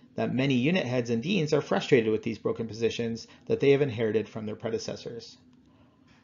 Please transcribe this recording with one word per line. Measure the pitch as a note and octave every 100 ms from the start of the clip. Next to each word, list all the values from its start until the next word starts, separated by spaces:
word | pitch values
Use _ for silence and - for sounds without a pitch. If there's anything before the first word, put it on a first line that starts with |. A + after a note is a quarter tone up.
| - -
that | A2+
many | A#2 C#3 B2+
unit | C3+ F#3 B2
heads | B2+ A#2
and | A#2
deans | C#3+ G3+ D3+
are | D3+
frustrated | - - - C3 A2
with | G#2
these | A2+ A2+
broken | A#2 A2 A2+
positions | G#2+ A2+ A2 A#2 A2+ - - -
that | A2+
they | C#3
have | C#3
inherited | C#3+ G#2+ A2+ A2 G#2
from | A2+ G#2+
their | G#2
predecessors. | A#2 A2 - G#2+ B2 A#2 - - _ - _ _ _ _ _ _